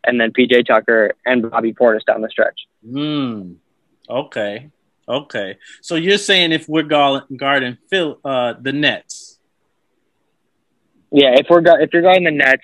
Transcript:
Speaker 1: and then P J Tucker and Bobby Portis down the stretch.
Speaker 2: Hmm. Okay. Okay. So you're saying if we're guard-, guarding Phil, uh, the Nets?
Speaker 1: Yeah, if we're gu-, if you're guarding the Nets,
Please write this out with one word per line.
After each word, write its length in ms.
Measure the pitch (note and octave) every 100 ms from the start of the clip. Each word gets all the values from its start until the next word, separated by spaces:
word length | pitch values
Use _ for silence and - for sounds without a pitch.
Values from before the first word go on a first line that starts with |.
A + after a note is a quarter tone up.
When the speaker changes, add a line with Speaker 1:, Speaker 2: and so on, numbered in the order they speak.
Speaker 1:
and 160 | A#2 B2
then 100 | A2+
P 140 | A#2+ A#2+
J 160 | B2
Tucker 520 | A#2 A2 G#2+ A2+ G2+ - B2+
and 240 | B2+ A2+
Bobby 220 | A#2 A2+
Portis 320 | G#2+ B2 A2 -
down 140 | A2
the 100 | A2
stretch. 300 | - - - - _ A2+
Speaker 2:
Hmm. 680 | C3+ D3+ D3 C3 A2 F2+ F2 _ _ _ _ -
Okay. 640 | A#2+ D3+ B2 G#2 G#2+ D3 _ _ _ -
Okay. 500 | B2+ D3 A#2 F#2+ G2+ - -
So 160 | - E3
you're 220 | F3 G3+
saying 340 | G3+ F#3+ E3+
if 160 | D#3+ D#3
we're 160 | D#3+
guard-, 400 | D#3 D3 C#3+ C3+ - C3
guarding 400 | C#3 C#3 B2 A#2+ _
Phil, 280 | F#3+ D#3+ -
uh, 300 | C#3 B2+ B2 A2+
the 120 | B2+
Nets? 680 | C#3 C#3+ G#2 _ - - _ _ _ _ _ _ _ _ _ _ _ _ _ _ _ _ _ _
Speaker 1:
Yeah, 240 | D3 C3+
if 120 | B2+ C#3
we're 100 | E3+
gu-, 200 | E3 D#3
if 120 | D#3
you're 100 | E3+
guarding 220 | F3+ F#3
the 60 | E3+
Nets, 320 | D3 C3+ C3